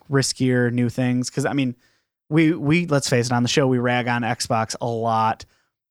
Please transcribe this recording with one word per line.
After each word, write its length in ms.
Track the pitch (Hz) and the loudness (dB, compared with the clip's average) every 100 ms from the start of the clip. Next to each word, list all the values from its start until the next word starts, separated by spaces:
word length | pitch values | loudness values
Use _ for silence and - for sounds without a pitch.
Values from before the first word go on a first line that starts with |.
| - | -2
riskier 600 | 139 127 - 131 123 120 | 0 0 0 2 2 2
new 200 | 120 120 | 2 0
things. 400 | - 127 123 123 | 0 0 0 -2
'Cause, 160 | - 135 | -4 -2
I 80 | |
mean, 200 | 139 127 120 _ _ _ _ - | -2 -2 -4 _ _ _ _ -2
we, 220 | 156 160 | 2 2
we, 340 | 165 143 170 170 | 2 2 0 2
let's 220 | 143 - | 0 2
face 180 | 123 123 | 0 2
it, 60 | |
on 100 | 120 | 0
the 40 | 120 | 2
show, 200 | - 131 | 2 2
we 100 | 127 | 2
rag 300 | 123 123 120 | 0 0 -2
on 140 | 120 | -2
Xbox 520 | 117 120 - 117 110 - | -2 -4 -2 -2 -2 -6
a 60 | 123 | -6
lot, 580 | 117 113 110 110 - - _ _ _ _ | -4 0 2 0 -2 -10 _ _ _ _